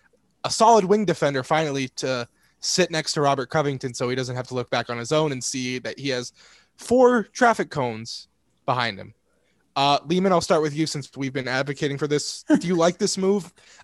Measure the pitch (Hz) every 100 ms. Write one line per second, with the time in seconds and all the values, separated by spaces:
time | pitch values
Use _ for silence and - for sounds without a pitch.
0 | _ _ _ _ - - 226 226 185 214
1 | 180 160 147 135 123 160 156 139 131 -
2 | 135 127 117 _ _ _ - - 170 160
3 | 151 160 143 139 123 160 143 131 135 117
4 | 123 127 127 123 123 123 120 127 117 120
5 | 117 156 156 131 - 131 127 127 117 -
6 | 135 123 123 - - - _ - - 247
7 | 247 240 190 - 240 220 165 151 123 110
8 | 113 - - _ _ _ - 123 117 95
9 | 101 - _ _ _ _ _ - 143 143
10 | 143 180 190 170 - 165 151 147 156 147
11 | - 131 135 135 127 131 139 139 147 139
12 | 151 147 - - - 302 170 175 170 175
13 | 202 196 190 202 165 _ - -